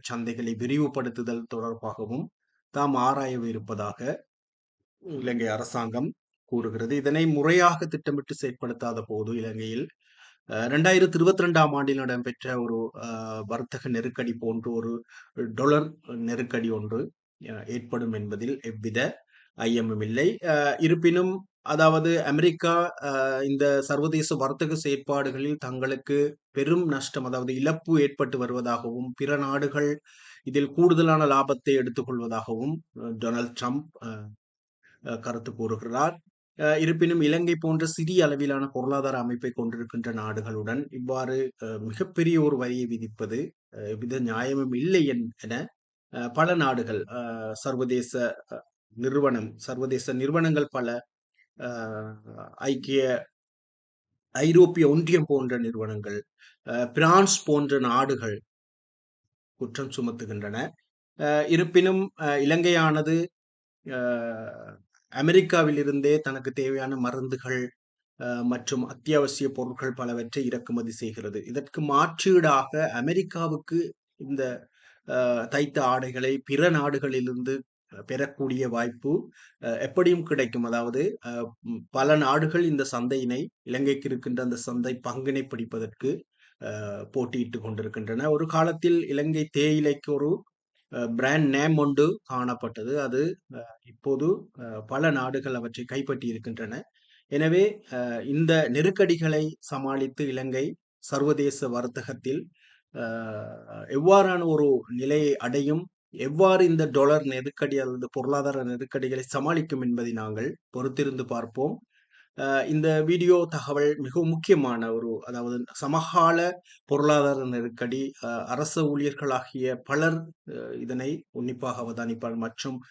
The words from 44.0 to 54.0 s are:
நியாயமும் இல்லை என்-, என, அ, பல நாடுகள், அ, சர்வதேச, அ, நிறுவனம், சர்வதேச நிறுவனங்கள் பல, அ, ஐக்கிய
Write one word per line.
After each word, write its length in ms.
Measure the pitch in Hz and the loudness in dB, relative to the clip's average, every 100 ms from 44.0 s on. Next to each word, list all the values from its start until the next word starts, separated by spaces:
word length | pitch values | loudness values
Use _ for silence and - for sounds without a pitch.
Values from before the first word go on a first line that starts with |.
| 120 131 | -6 -4
நியாயமும் 540 | 120 113 131 139 131 | -2 -2 -2 -2 -2
இல்லை 320 | 123 165 190 139 | -2 2 2 2
என்-, 220 | 120 113 - | 0 -4 -8
என, 240 | 110 120 - _ _ _ _ | -8 -8 -8 _ _ _ _
அ, 140 | 123 120 | -8 -4
பல 260 | 127 165 | 2 2
நாடுகள், 500 | 170 135 120 107 107 87 | 4 2 2 -2 -4 -6
அ, 400 | 123 117 113 110 | -8 -8 -8 -8
சர்வதேச, 840 | 107 139 127 127 127 120 127 117 - - | -8 -6 -2 0 -2 -2 -2 -4 -4 -12
அ, 100 | - - _ _ 113 | -16 -16 _ _ -6
நிறுவனம், 600 | 131 143 139 120 107 - | -2 2 2 2 -4 -10
சர்வதேச 560 | - 127 131 127 139 | -10 -6 -4 -4 -4
நிறுவனங்கள் 540 | 127 135 165 165 147 147 | -2 0 2 2 2 0
பல, 300 | 131 117 120 - _ _ _ _ - | -2 -4 -6 -10 _ _ _ _ -12
அ, 100 | 123 120 110 107 110 107 110 110 92 | -10 -8 -8 -8 -10 -14 -18 -18 -18
ஐக்கிய 680 | - 139 135 - 135 131 123 - _ _ _ _ _ _ _ | -6 -4 -2 0 0 2 0 -4 _ _ _ _ _ _ _